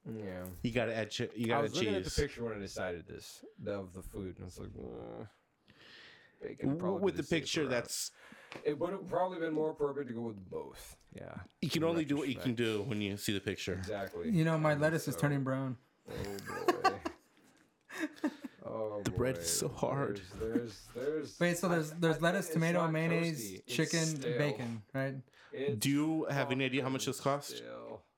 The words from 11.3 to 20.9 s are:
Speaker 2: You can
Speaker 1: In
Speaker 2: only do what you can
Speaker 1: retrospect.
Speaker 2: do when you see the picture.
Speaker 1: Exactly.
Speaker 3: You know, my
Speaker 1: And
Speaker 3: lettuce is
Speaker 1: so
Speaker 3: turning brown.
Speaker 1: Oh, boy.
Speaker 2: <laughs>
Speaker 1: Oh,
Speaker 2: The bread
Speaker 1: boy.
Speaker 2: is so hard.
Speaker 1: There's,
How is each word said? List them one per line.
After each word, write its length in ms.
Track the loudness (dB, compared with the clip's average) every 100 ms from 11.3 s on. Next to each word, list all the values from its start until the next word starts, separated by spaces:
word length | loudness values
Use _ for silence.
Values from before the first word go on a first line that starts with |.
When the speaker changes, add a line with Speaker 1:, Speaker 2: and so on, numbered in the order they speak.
| -12 -14 _
Speaker 2:
You 80 | -2
can 140 | 2
Speaker 1:
In 60 | 2
Speaker 2:
only 140 | 2 2
do 120 | 0
what 100 | 0
you 40 | 0
can 160 | 0
Speaker 1:
retrospect. 300 | 2 2 2
Speaker 2:
do 60 | 0
when 100 | 0
you 160 | 0 0
see 140 | 0
the 60 | 0
picture. 340 | 0 -2 -2
Speaker 1:
Exactly. 560 | -4 -4 -4 -4 -4 4
Speaker 3:
You 120 | 6
know, 140 | 6 6
my 140 | 4
Speaker 1:
And 80 | 6
Speaker 3:
lettuce 260 | 4 4 0
is 60 |
Speaker 1:
so 60 | 2
Speaker 3:
turning 220 | 2 4
brown. 340 | 2 0 -2 -4 _ _ -10
Speaker 1:
Oh, 40 | -6 -6 -6 -8 -2 0 4
boy. 180 | 2 0
Speaker 2:
<laughs> 1300 | -8 -10 _ _ -20 _ _ _ _ -6 -6 -2 -4 -4 -14 -12 -8
Speaker 1:
Oh, 360 | -4 -2 -2
Speaker 2:
The 80 | -2
bread 240 | 2 2 2
Speaker 1:
boy. 60 |
Speaker 2:
is 80 | 0
so 180 | 0 0
hard. 520 | 0 0 2 0 -2 -8 -4
Speaker 1:
There's, 420 | 0 0 0 -10 -12